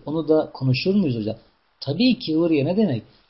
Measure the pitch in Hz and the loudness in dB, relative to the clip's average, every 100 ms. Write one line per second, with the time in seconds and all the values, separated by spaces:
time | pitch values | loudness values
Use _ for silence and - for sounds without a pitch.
0 | - 156 147 156 - - 131 127 185 202 | -6 -6 2 2 0 -4 -2 0 0 0
1 | 165 117 104 107 _ _ _ _ - 156 | 0 -2 -4 -6 _ _ _ _ -8 0
2 | 254 233 - 156 170 156 135 185 208 117 | 2 2 0 0 2 2 2 2 0 -2
3 | - _ _ | -6 _ _